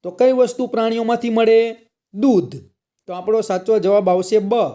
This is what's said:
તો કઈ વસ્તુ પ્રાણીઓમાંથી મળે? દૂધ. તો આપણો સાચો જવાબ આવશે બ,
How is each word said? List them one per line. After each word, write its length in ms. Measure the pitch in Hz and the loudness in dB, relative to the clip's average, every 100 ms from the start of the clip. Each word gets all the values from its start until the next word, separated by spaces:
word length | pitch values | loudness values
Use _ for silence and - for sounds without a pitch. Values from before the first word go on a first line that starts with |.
તો 60 | - | -14
કઈ 200 | - 254 | 0 2
વસ્તુ 360 | 254 247 - 247 | 2 0 -2 -4
પ્રાણીઓમાંથી 600 | 226 226 226 226 233 240 | -2 -2 -2 -2 -2 -2
મળે? 300 | 220 226 226 226 226 _ _ _ | 0 4 4 2 -8 _ _ _
દૂધ. 420 | 196 269 202 127 135 - _ _ _ | -2 2 2 0 -14 -20 _ _ _
તો 80 | - | -14
આપણો 280 | 180 185 220 | -10 -2 -2
સાચો 380 | 214 185 185 214 | 0 -4 0 0
જવાબ 300 | 185 202 185 | 2 2 2
આવશે 300 | 180 185 214 | 0 2 0
બ, 140 | 202 233 165 | 0 -2 -2